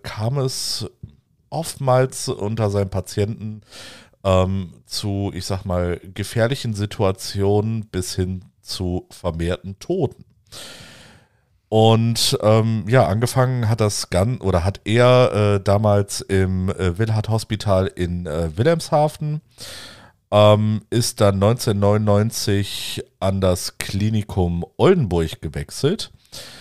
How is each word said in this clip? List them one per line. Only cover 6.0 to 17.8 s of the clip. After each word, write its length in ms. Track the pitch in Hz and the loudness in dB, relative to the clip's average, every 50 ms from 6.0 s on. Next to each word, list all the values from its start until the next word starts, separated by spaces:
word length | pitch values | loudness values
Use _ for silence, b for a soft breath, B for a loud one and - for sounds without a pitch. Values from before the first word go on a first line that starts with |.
| - 92 92 | -8 -10 -10
gefährlichen 600 | - 101 - - 117 110 120 139 - - 120 107 | -8 -8 -4 -2 0 0 0 0 -2 -4 -6 -4
Situationen 1120 | 98 104 107 - - 104 95 98 - - - - 101 98 101 104 104 104 110 113 110 104 | -4 -4 -6 -2 -2 0 0 -2 -2 -6 -8 -4 -2 0 2 2 2 2 0 -2 -4 -6
bis 300 | - - 90 90 - - | -6 -6 -6 -6 -4 -2
hin 280 | 95 92 90 92 92 - - _ _ | -2 -2 -2 -4 -6 -10 -14 _ _
zu 460 | _ - - - 92 87 90 90 - _ | _ -10 -8 -6 -4 -2 -4 -4 -6 _
vermehrten 680 | - - - 90 80 82 85 87 90 - - 95 98 - | -14 -8 -6 -6 -4 -2 -2 -2 -4 -4 -6 -10 -14 -10
Toten. 460 | - - 175 190 147 - - - - _ _ _ _ B B B B B B B B B B B B B B B B B B B B B B B _ - | -6 -4 -2 -2 -2 -2 -4 -8 -20 _ _ _ _ B B B B B B B B B B B B B B B B B B B B B B B _ -2
Und, 680 | 107 110 110 113 113 113 113 117 113 110 - - 139 - - | 2 4 6 6 6 4 4 2 0 0 -2 -2 -2 0 2
ähm, 440 | 107 110 110 110 113 113 110 82 101 | 4 4 4 4 2 0 -2 -2 2
ja, 180 | 120 131 104 | 2 4 4
angefangen 600 | 73 95 113 123 - - 131 127 127 131 123 117 107 | 4 2 0 0 0 0 0 0 0 0 0 0 0
hat 120 | 113 - | 0 2
das 300 | 110 104 - - - - | 0 0 -2 -4 -6 -2
Gan-, 300 | - 87 98 120 127 - | 0 0 2 0 0 -2
oder 240 | - 95 92 87 82 | -2 0 0 0 0
hat 160 | 98 98 - - | 0 -4 -4 -4
er, 720 | - 110 120 123 123 127 127 127 - - 104 104 104 101 | 0 2 4 6 6 6 6 4 4 2 2 2 2 2
äh, 40 | 98 92 | 0 2
damals 600 | 101 98 101 107 104 101 101 101 - - - - | 2 2 2 4 4 4 2 2 0 -4 -10 -4
im, 480 | - 98 95 95 92 92 92 92 95 | 0 0 2 2 2 0 -2 -2 -2
äh, 280 | - - 95 90 85 90 | -2 -2 -2 -2 0 0
Willard 300 | 113 110 110 107 107 - | -2 0 0 -2 0 0
Hospital 580 | 110 113 - - 113 95 - 104 95 92 | -2 -2 -2 -4 -6 -4 0 0 2 2